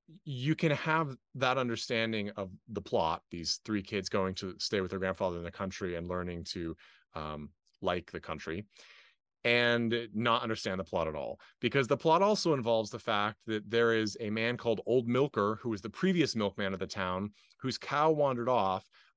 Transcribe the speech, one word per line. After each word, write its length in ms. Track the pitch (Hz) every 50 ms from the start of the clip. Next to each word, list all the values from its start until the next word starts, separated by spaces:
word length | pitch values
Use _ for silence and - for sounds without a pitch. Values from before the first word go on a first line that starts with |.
| _ - 160 - -
you 300 | 151 139 123 127 151 156
can 160 | - 175 156
have 440 | 143 - - 160 156 160 165 139 127 - _ _ -
that 220 | 131 131 127 127
understanding 760 | 135 127 120 113 110 - - 127 113 113 113 113 107 101 104
of 180 | 101 - 98 90 95 - _ -
the 120 | 107 101
plot, 400 | 95 - - 107 85 80 82 82 _ -
these 280 | - 85 80 - - - -
three 160 | - 107 101
kids 280 | 95 - - 101 92 -
going 240 | - 104 95 95 92
to 200 | - 101 92 90
stay 240 | - - - 110 101
with 80 | 95 90
their 100 | 98 95
grandfather 380 | 95 95 92 - 98 92 87
in 60 | 85 85
the 80 | 85
country 440 | - - 101 95 - - 101 90 87
and 120 | 85 85
learning 360 | 87 87 90 90 90 87 85 92
to, 320 | - - 95 85 82 82 _ - - - _ _ _ -
um, 340 | 80 78 78 76 76 76 73 _ _ _ _ _ -
like 300 | - 92 90 90 85 -
the 80 | - 85
country, 460 | - - 82 73 - 85 80 95 107 _ _ - - - - - - _ _ _ _ _ _ _ -
and 640 | 120 120 120 120 120 120 117 117 113 117 117 120 110 101
not 280 | 107 110 120 117 123
understand 380 | 127 113 113 - - 110 95 92
the 40 | 87
plot 240 | - - 90 82
at 80 | 80 76
all. 240 | 73 65 58 - - - - _ -
Because 260 | - 117 110 139 131
the 100 | 110 143
plot 240 | - - 160 160 175
also 320 | 196 208 214 196 - 175 151
involves 360 | 135 113 117 117 110 110 104
the 100 | - 110
fact 380 | - - 110 104 104 104 104 _ -
that 220 | 113 110 107 101 104
there 240 | 113 117 117 117 113
is 240 | 110 110 104 95 -
a 100 | 117 104
man 280 | 107 113 113 117 120
called 240 | - - 117 110 98 -
Old 220 | - 117 131 117
Milker, 520 | 117 120 127 143 143 - 113 101 104 110 107
who 80 | - 120
was 120 | 110 101
the 80 | - 110
previous 460 | - - - 185 185 180 147 113 -
milkman 380 | 113 104 98 - - 101 95 95
of 60 | 92
the 80 | 95
town, 440 | 90 - 107 95 90 92 92 101 104 104 _ _ _ _
whose 200 | - - 131 117
cow 340 | - - - 143 147 151 160
wandered 380 | 160 147 143 135 127 120 117 123
off, 400 | 127 117 98 95 92 95 - _ _ - - _ _